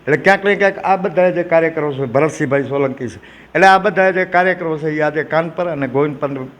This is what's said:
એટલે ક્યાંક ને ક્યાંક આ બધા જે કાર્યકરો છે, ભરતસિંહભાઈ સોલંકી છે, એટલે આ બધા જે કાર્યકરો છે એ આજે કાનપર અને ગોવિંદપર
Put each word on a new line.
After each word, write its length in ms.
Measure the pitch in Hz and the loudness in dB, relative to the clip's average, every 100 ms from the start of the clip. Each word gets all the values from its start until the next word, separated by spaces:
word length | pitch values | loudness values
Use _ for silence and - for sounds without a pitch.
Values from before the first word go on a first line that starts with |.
એટલે 160 | - 151 | -2 0
ક્યાંક 280 | 190 196 196 | 2 2 2
ને 100 | 190 | 2
ક્યાંક 220 | 196 196 | 0 0
આ 180 | - 190 | -2 0
બધા 340 | 185 165 180 | 0 2 2
જે 140 | 170 | 0
કાર્યકરો 500 | 165 165 160 160 147 | 2 2 2 -2 -4
છે, 120 | 135 135 | -4 -2
ભરતસિંહભાઈ 580 | 123 156 - 143 139 | 0 0 -2 -2 0
સોલંકી 440 | 123 143 139 127 120 | -2 -2 -2 -4 -10
છે, 80 | 92 | -12
એટલે 520 | - - - 156 190 | -20 -20 -6 4 6
આ 100 | 190 | 6
બધા 340 | 196 180 190 | 2 2 2
જે 140 | 185 185 | 0 0
કાર્યકરો 520 | 180 185 180 165 156 | 2 2 0 -4 -4
છે 120 | 156 | -4
એ 100 | 151 | -2
આજે 240 | 151 156 | -2 -2
કાનપર 440 | 139 156 170 160 175 | 0 -2 -2 -4 -4
અને 200 | 147 135 | -4 -2
ગોવિંદપર 420 | 131 151 143 143 135 127 | 0 0 -2 -6 -6 -10